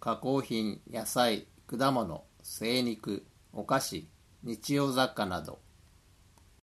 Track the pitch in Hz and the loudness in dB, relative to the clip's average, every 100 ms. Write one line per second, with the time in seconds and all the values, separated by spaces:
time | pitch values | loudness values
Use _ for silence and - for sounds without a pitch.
0 | 117 110 127 135 131 113 107 - - 120 | -2 0 2 0 2 0 -2 -4 -8 -8
1 | 107 131 120 104 - - - 113 135 131 | -2 4 4 4 -4 -18 -10 0 2 2
2 | 95 - - - - - 113 127 120 107 | 0 -4 -12 -20 -16 -4 0 2 0 -2
3 | - 101 - - - - 104 135 - 87 | -4 -6 -8 -20 -14 -10 2 2 2 -6
4 | 80 - - - 120 110 - 143 139 127 | -10 -20 -20 -14 -8 -8 0 2 4 4
5 | 127 - 98 87 78 - - - - - | 2 2 -2 -2 -6 -12 -18 -20 -20 -20
6 | _ - - - - - | _ -20 -20 -20 -20 -20